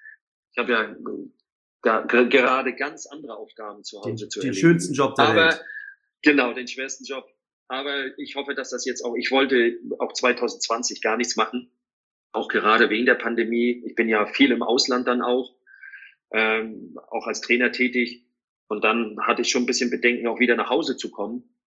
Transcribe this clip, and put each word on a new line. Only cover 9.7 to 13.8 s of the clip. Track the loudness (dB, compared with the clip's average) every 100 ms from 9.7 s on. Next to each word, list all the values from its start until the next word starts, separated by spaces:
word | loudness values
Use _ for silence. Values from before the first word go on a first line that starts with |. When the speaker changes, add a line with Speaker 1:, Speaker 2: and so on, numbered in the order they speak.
| 0 -6 -4
Speaker 1:
auch | -4
zweitausendzwanzig | 0 0 2 -2 -2 -4 -2 -4 -2
gar | -2 0
nichts | 0
machen. | 0 -2 -4 -10 _ _ _ _ _ _
Auch | -6 -2
gerade | 0 4 6 4
wegen | 2 -2
der | -4
Pandemie. | -4 -2 0 0 0 -2